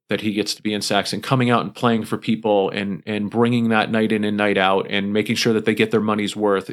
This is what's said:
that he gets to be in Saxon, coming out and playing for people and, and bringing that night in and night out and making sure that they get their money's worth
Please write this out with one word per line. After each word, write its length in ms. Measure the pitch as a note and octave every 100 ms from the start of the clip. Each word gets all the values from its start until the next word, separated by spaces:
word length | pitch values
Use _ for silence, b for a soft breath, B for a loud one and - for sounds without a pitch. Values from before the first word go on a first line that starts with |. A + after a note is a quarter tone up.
| -
that 100 | G2+
he 140 | A2
gets 200 | G2+ G#2 -
to 60 |
be 120 | G#2+
in 80 | G#2
Saxon, 400 | - G2+ F#2+ G#2
coming 280 | - C3 B2
out 120 | A#2
and 120 | G2+
playing 300 | - A#2+ A2+
for 140 | G#2 G#2+
people 520 | - A2 A2 G2+ F#2+
and, 300 | - G2+ F#2+ -
and 240 | G#2 G#2
bringing 400 | A2 A#2 A#2+ A#2
that 200 | A2 -
night 220 | A2 A2
in 140 | G#2+ G#2
and 100 | G#2
night 220 | G#2 G2
out 280 | F#2+ G2 -
and 240 | G2+ G2+
making 240 | G#2 G#2+ A2+
sure 160 | A#2+
that 100 | A2
they 100 | -
get 180 | A2 A2
their 100 | A2
money's 340 | G#2+ G#2+ G2+ G#2
worth 340 | G#2 F#2+ -